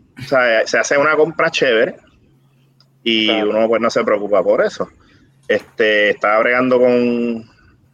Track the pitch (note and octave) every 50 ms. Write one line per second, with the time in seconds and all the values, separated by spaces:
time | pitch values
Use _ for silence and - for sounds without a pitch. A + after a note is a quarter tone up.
0 | _ _ _ - B2 - - C3 B2 A#2+ A2+ A2+ A2 - - - - - D3+ C#3+
1 | C#3+ D3+ D#3 D3 D#3 D#3+ D#3+ - D#3+ E3 - - D3+ C3+ A#2+ A2 A#2+ C3 - -
2 | - _ _ _ _ _ _ _ _ _ _ _ _ _ _ _ _ _ _ _
3 | - A#2 A2+ A2 A2 G#2+ A2+ A2 G#2+ G#2 G#2+ A2 A2+ A2 A#2 G#2+ A2+ A2+ - B2+
4 | A#2 A2 G#2+ G2+ G2+ G2 G2+ F#2+ F2+ G2+ G#2+ B2 G3+ G#3 - - - - - _
5 | _ _ _ _ _ _ _ _ _ - A2 G2+ - - _ - A2+ G#2+ G#2+ G#2+
6 | G#2 G#2 G2 - - G#2 G#2+ A2 A2+ A#2+ B2 B2 B2+ C3 B2+ B2 B2 B2 B2 B2
7 | B2 A#2+ A#2+ A#2+ A#2+ A#2+ A#2 A2+ A2+ - _ _ _ _ _ _ _ _